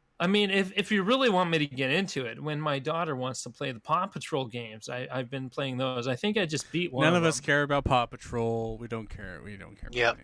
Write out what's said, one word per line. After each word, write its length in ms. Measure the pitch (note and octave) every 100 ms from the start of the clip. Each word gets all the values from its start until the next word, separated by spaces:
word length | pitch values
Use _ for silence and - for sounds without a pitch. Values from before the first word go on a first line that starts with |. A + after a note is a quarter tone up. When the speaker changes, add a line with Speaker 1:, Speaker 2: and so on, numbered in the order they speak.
| _ -
Speaker 1:
I 100 | F3
mean, 220 | G#3 G3+
if, 200 | G3 F#3+ G#3
if 120 | -
you 100 | G#3
really 240 | F#3 C4 B3+
want 200 | F3+ F3
me 80 | E3
to 100 | C#3+
get 240 | B2+ C3
into 320 | D#3+ G3 C#3 A#2+
it, 160 | A2+
when 200 | D3 D3+
my 180 | D3+ C#3
daughter 340 | C#3 E3 E3+ B2+
wants 260 | B2+ B2+
to 60 | B2
play 240 | - C#3
the 80 | A#2
Paw 260 | - E3 G3
Patrol 380 | E3 - C#3+ B2
games, 420 | A#2+ A2+ A2 -
I, 220 | B2+ B2+
I've 180 | B2+ A#2+
been 200 | C3+ C3
playing 260 | - C#3 B2
those. 320 | C3 B2+ B2
I 80 | -
think 220 | G#3 G#3+
I 80 | E3+
just 260 | D3+ -
beat 220 | E3 F3
one 100 | B2+
Speaker 2:
None 140 | D#3 F3
Speaker 1:
of 60 |
Speaker 2:
of 40 | E3
us 100 | C#3
Speaker 1:
them. 40 | -
Speaker 2:
care 160 | D3
about 200 | C#3+ C#3+
Paw 220 | - B2+ A#2+
Patrol. 720 | - - A#2+ A#2 A2+ A2+ A2
We 100 | A#2
don't 220 | A#2 G#2
care. 320 | - F#2 D#2+
We 140 | E2+ G2
don't 180 | - -
care 140 | -
about 60 | A#2+
Speaker 3:
Yep. 180 | A#2
Speaker 2:
any 80 | A#2